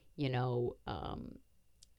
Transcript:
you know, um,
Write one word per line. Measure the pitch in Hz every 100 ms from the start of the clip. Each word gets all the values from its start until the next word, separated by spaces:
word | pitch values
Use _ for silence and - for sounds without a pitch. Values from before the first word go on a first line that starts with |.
| - -
you | 139
know, | 123 127 123 123 - -
um, | 90 - - - - - - - - -